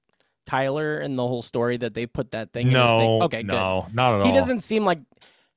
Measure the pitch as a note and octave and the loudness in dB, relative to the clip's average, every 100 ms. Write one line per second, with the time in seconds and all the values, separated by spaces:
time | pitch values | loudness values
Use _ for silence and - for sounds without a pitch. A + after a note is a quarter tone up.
0 | _ _ _ _ - C3+ C3+ D3 D#3 D3+ | _ _ _ _ -6 -2 0 -2 -4 -4
1 | D3 C3 B2 B2 A#2 B2 A#2+ B2 A#2 G#2+ | -6 -4 -4 -4 -6 -2 -2 -2 -6 -6
2 | A#2 - B2+ A2+ A2 A#2+ B2 C3 A#2+ A2+ | -8 -8 -8 -8 -10 -2 2 4 4 4
3 | A2+ A2 D#3+ A2+ G#2 F#2+ F#2+ F#2 F2 A2 | 4 4 2 -2 -4 -2 0 -2 -4 0
4 | B2+ G#2+ G2+ C4+ B3+ A#3+ - A3 G3+ E3 | 2 4 4 2 2 -4 -2 0 0 -2
5 | B2 _ _ _ _ | -6 _ _ _ _